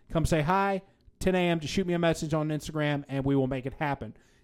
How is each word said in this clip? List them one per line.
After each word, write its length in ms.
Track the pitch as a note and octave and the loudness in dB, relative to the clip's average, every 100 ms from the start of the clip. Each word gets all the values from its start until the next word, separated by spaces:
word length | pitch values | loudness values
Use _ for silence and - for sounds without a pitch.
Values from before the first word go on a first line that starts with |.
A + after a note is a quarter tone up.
| - | -4
come 120 | E3+ - | 0 2
say 160 | E3 | 2
hi, 400 | D3 F#3+ G3 G3 - _ - - | 2 2 2 -2 -6 _ -20 -4
ten 160 | F#3 | 0
A 40 | F#3 F3 | 2 2
M, 100 | E3 | 0
just 140 | D3 | 0
shoot 140 | G3 F3+ | -2 0
me 80 | |
a 40 | F3 | 2
message 360 | E3+ D#3+ D#3+ | 2 0 0
on 160 | D#3 D#3 | -2 -2
Instagram 540 | D3+ - D#3 D3 C#3+ C#3+ | -4 -6 -2 -2 -2 -4
and 160 | C3+ | -2
we 100 | C3+ | 2
will 120 | C#3 C3 | 2 2
make 180 | C3 C3 | -2 -6
it 80 | - | -6
happen. 340 | D3 C3+ A2 - _ _ | -4 -4 -8 -14 _ _